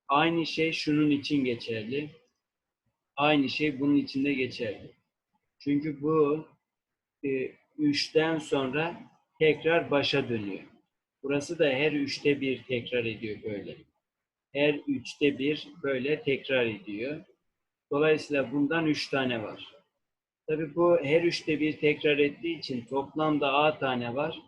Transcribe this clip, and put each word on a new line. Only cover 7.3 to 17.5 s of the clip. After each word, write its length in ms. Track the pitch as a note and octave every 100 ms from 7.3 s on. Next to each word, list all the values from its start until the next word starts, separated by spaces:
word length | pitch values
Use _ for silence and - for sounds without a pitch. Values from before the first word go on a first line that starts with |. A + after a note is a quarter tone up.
| C3+ B2+ - _ -
üçten 600 | D3 C#3+ - D#3 D#3+ D#3
sonra 600 | - C#3+ C3 C#3 D#3+ - - _ _ _
tekrar 520 | D#3 D3 D#3+ E3+ C3
başa 380 | C#3+ B2+ C#3 B2
dönüyor. 360 | A#2 G2 F#2+ - _ _ _ _ _
Burası 360 | C3+ C#3+ C#3+ E3+
da 100 | D3+
her 240 | C3 D3+
üçte 480 | D3 C#3 - D3 C#3+
bir 220 | C3+ A#2+
tekrar 420 | - B2 F#2 B2
ediyor 380 | A2+ G2+ A2 G2
böyle. 340 | A2 G2+ F2 - - _ _ _ _ _ _
Her 220 | C#3 D3
üçte 640 | C#3+ C#3+ C3 - - D3 C#3
bir 300 | C#3 D3 - -
böyle 400 | C#3 C3 C3+ D3+
tekrar 440 | C#3+ C3+ - C3 A#2
ediyor. 580 | G#2 F#2 G#2 B2+ D#3 - _ _